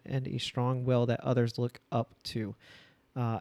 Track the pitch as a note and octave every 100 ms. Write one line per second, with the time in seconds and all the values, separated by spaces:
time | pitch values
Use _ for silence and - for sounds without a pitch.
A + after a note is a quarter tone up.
0 | - C3+ C3 B2+ - - B2 B2+ B2 B2
1 | A#2+ A#2 C3 B2 A#2 - A#2+ - _ A#2
2 | A#2+ - - A#2 G#2 - - - - _
3 | _ C3 A#2+ A2